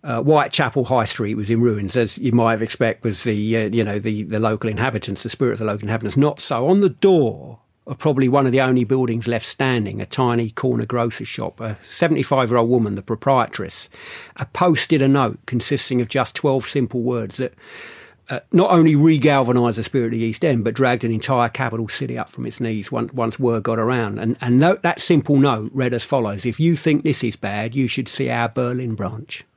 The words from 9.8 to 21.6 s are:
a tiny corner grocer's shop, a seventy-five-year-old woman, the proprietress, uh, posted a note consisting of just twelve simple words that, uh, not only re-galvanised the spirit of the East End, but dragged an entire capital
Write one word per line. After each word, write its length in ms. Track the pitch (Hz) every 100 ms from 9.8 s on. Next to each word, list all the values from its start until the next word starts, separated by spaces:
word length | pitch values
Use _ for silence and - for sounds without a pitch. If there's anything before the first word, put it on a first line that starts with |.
| 101 104
a 60 |
tiny 460 | 110 - 127 117 113
corner 340 | - 131 117
grocer's 420 | 113 120 117 - 113
shop, 320 | - 92 -
a 200 | 113 104
seventy-five-year-old 840 | - - 165 147 135 135 120 120 117
woman, 280 | 123 107 98
the 60 |
proprietress, 880 | - 110 139 131 110 - 95 - - - - - - -
uh, 80 | -
posted 480 | - 180 151 - 156
a 80 | 135
note 300 | 139 120 110 -
consisting 560 | 123 - 139 - 127
of 60 | 113
just 260 | 135 120
twelve 320 | - 143 135 -
simple 340 | 143 120 127
words 360 | 120 120 110 -
that, 160 | 127 _ - - - - - _ -
uh, 120 | 135 _
not 180 | 170 190
only 240 | 175 160
re-galvanised 840 | 147 160 156 147 139 123 123 120 113
the 60 |
spirit 240 | 110 135 117
of 20 |
the 80 | 113
East 260 | 113 110
End, 200 | - 117
but 100 | 113
dragged 280 | 113 127 120
an 80 | 117
entire 380 | 110 - 127 117
capital 400 | -